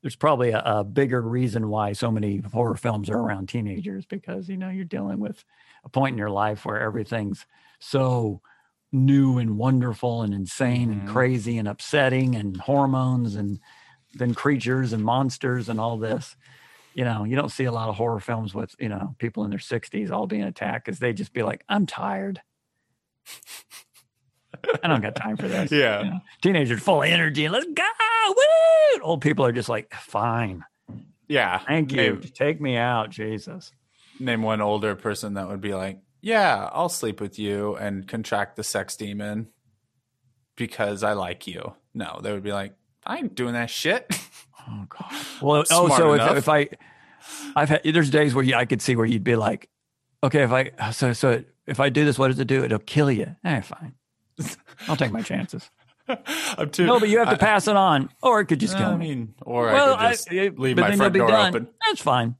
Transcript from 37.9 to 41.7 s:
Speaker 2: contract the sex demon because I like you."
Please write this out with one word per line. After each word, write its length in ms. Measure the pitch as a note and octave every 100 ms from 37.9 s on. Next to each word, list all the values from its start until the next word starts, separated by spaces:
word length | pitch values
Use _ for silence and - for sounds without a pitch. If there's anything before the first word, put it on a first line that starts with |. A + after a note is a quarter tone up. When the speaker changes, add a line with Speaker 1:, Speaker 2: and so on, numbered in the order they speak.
| G2 F#2+
Speaker 2:
contract 480 | A#2 G#2+ G#2 F#2 -
the 80 |
sex 320 | G#2 G#2 F#2 -
demon 520 | G#2+ G2+ G#2 G#2+ A2 _ _ _ _ _ _ _ _ _ _ -
because 460 | A#2 - G#2 G2+
I 100 | G#2
like 340 | G#2 F#2 F2+ -
you." 280 | E2+ -